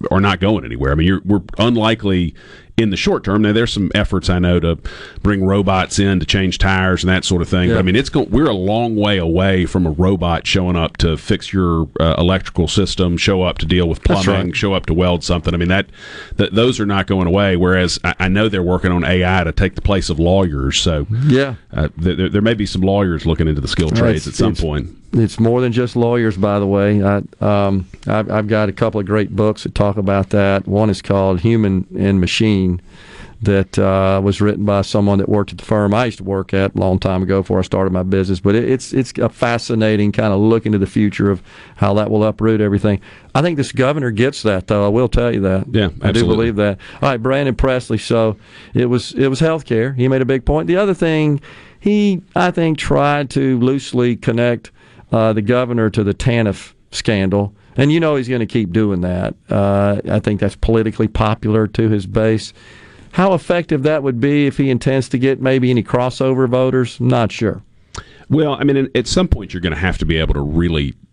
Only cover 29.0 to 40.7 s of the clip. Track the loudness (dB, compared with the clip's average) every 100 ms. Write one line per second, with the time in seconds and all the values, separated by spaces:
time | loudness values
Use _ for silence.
29 | -2 -2 -2 0 0 -2 -4 0 0 0
30 | 0 0 0 2 2 0 0 0 0 0
31 | -2 0 2 2 2 2 2 0 -2 -2
32 | 0 2 2 0 2 2 0 -2 -8 -20
33 | -20 -20 -20 -6 0 2 0 0 2 2
34 | 2 2 0 2 0 0 0 0 0 0
35 | 2 2 2 0 -2 -6 -2 0 2 0
36 | -2 -4 -6 -6 -2 -2 0 0 0 0
37 | 0 -2 0 0 0 0 0 0 0 0
38 | 0 0 0 0 2 2 2 -2 -2 -4
39 | -2 -2 -4 -2 -2 -2 -2 0 2 2
40 | 0 0 0 2 2 2 2